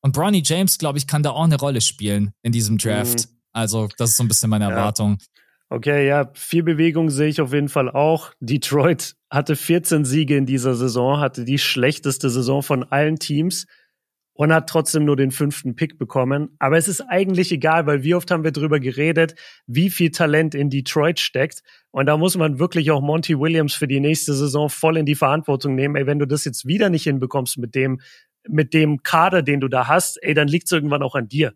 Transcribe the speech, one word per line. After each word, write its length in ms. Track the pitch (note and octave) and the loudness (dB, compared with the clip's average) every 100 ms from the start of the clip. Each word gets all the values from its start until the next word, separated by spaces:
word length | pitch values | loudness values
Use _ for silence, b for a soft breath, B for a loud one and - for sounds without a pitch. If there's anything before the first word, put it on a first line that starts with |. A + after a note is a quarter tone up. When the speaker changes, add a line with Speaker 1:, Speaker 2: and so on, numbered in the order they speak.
Speaker 1:
Und 120 | C#3 | 0
Bronny 280 | C3+ F3+ G3+ C#3+ | 0 2 2 2
James, 320 | D#3+ F#3+ - | 0 0 0
glaube 200 | D#3+ C#3+ | -2 -4
ich, 100 | C#3 | -2
kann 160 | D3+ | 0
da 60 | D3 | 0
auch 120 | C3 E3 | 2 2
eine 120 | D3 | 2
Rolle 220 | C#3+ C3 | 0 0
spielen 540 | - - G#2 G2+ G2+ - | -2 -2 -2 0 -2 -4
in 100 | A#2+ | -2
diesem 260 | A#2 G#2+ G#2+ | -2 0 0
Draft. 500 | A2+ G#2 A#2+ A#2+ - | 0 -2 -2 -4 -6
Speaker 2:
Mhm. 60 | _ _ | _ _
Speaker 1:
Also, 340 | A#2 A2 A2 G#2+ - | -6 -2 -2 -4 -2
das 120 | A#2+ | 0
ist 60 | - | 2
so 60 | |
ein 40 | A#2+ | 2
bisschen 220 | - A#2 | 2 2
meine 160 | G#2+ G#2 | 0 0
Speaker 2:
Ja. 60 | |
Speaker 1:
Erwartung. 460 | A2+ G#2 G#2+ G#2+ G2+ b b b b b | 0 -2 0 0 0 b b b b b
Speaker 2:
Okay, 360 | B2 A#2 D3 C#3 | -6 0 2 2
ja, 220 | C#3+ C#3 | 2 0
viel 300 | - - E3 | -6 -2 0
Bewegung 460 | E3 D#3 E3 D#3 D#3+ | 0 2 2 2 0
sehe 180 | C#3 D3+ | 0 0
ich 100 | D3 | 0
auf 140 | C#3 | 0
jeden 160 | D3 C#3+ | 0 0
Fall 200 | D#3 B2 | 0 0
auch. 420 | C3+ D3+ D#3+ - _ | 2 2 0 -2 _
Detroit 760 | A2+ D3 - C#3+ D3 E3 - - _ | -4 -2 0 2 2 2 -4 -14 _
hatte 260 | C#3 D3 D3 | -4 -2 -4
vierzehn 480 | - E3+ E3 D#3+ | 0 0 2 0
Siege 320 | C3+ D3 D3 C#3+ | 2 0 2 0
in 100 | C3+ | 0
dieser 300 | C3+ B2+ B2 | 0 0 0
Saison, 440 | B2+ A#2+ B2 D3 | 0 0 0 0
hatte 240 | C#3+ - A#2+ | -2 -4 -4
die 120 | C#3 | -2
schlechteste 680 | - - B2 D3+ C#3+ C3 C3+ | 0 0 0 0 -4 -2 -2
Saison 340 | A#2+ B2 C3+ | 0 0 -2
von 200 | C#3+ C3+ | -2 -4
allen 340 | B2 C#3 D3+ D#3 | -2 0 0 -2
Teams 480 | - D3 E3+ - - b b b _ _ _ | -4 -2 -2 -4 -10 b b b _ _ _
und 200 | - D3+ | -2 2
hat 160 | D#3+ D#3+ | 2 2
trotzdem 340 | E3 D#3 D#3 | -2 0 0
nur 140 | D3 C#3 | 2 2
den 140 | C3+ | 0
fünften 440 | C3 D3 C#3+ B2+ A#2 | 0 -4 -4 -8 -4
Pick 220 | E3 - | -6 -6
bekommen. 560 | A#2 C#3+ B2+ C#3+ D3 _ | -6 -2 0 -2 -4 _
Aber 180 | C3+ D#3+ | 2 2
es 100 | E3 | 2
ist 140 | F#3 | -4
eigentlich 500 | F#3 F3+ G3 F3+ D3 | -2 0 2 0 0
egal, 340 | D#3+ D3+ D#3+ D3+ | 0 2 2 2
weil 160 | C#3+ | 0
wie 120 | C3+ F3 | 2 0
oft 160 | F3 | 2
haben 140 | F3 D#3 | 0 0
wir 80 | |
drüber 260 | D3+ D3+ D3 | -2 0 0
geredet, 560 | C3 B2 D3+ E3 D#3+ - B B B | 0 -2 0 2 2 0 B B B
wie 220 | B2 F#3 | 0 0
viel 220 | - E3+ | 2 0
Talent 440 | - E3 D3 D#3+ C#3+ | 2 2 2 2 0
in 140 | C#3+ | -2
Detroit 500 | C3+ C3 - D3+ E3+ | -2 -2 0 0 0
steckt. 420 | - B2+ D3+ - b b b | -4 -2 -4 -4 b b b
Und 140 | C#3 C#3 | -2 0
da 100 | D3+ | 2
muss 220 | F3+ F3+ | 2 2
man 200 | D#3 C3 | 0 0
wirklich 320 | F3 E3+ D3 | 0 0 2
auch 100 | D3+ | 0
Monty 360 | C#3+ D#3+ D#3+ D3 | 0 -2 0 0
Williams 360 | D3+ E3 D3 | 0 0 0
für 140 | - C#3+ | -2 -2
die 120 | C#3 | 0
nächste 340 | C#3+ D#3 - | 0 0 -2
Saison 360 | C#3 C#3+ C#3 D3 | -2 0 0 -2
voll 260 | - D#3+ D#3+ | 0 0 2
in 100 | D3 | 0
die 100 | D3 | 0
Verantwortung 600 | C#3 D3+ D#3 C3+ C#3+ C3 | 2 0 0 -2 0 0
nehmen. 220 | C#3+ C#3+ | 0 -2
Ey, 100 | C#3 | -2
wenn 120 | D3 | -2
du 60 | C#3+ | 0
das 200 | D3 - | -2 -4
jetzt 200 | A#2+ B2 | -8 -4
wieder 240 | F#3+ G#3 | 0 2
nicht 140 | E3 | 0
hinbekommst 540 | - C#3 B2+ C#3+ B2+ - | 0 -2 -2 -4 -4 -6
mit 180 | A#2+ C3+ | -6 -2
dem, 240 | C3+ C3 b b b _ - | -2 -2 b b b _ -4
mit 260 | D3+ D3 | -2 2
dem 300 | D#3+ D#3 D3 | 2 2 0
Kader, 380 | - E3 F3+ F3+ | 0 2 4 2
den 160 | C#3 C#3+ | 0 0
du 80 | C3+ | 0
da 200 | B2+ B2 | -2 2
hast, 360 | D#3+ - - | 2 0 -6
ey, 100 | - | -2
dann 140 | D3+ D3 | 2 2
liegt's 240 | E3 - | 0 0
irgendwann 320 | E3+ D3 C#3+ | -2 0 -2
auch 120 | C3+ C#3 | -2 -2
an 120 | A2+ | -4
dir. 260 | C#3 C#3 | -2 -2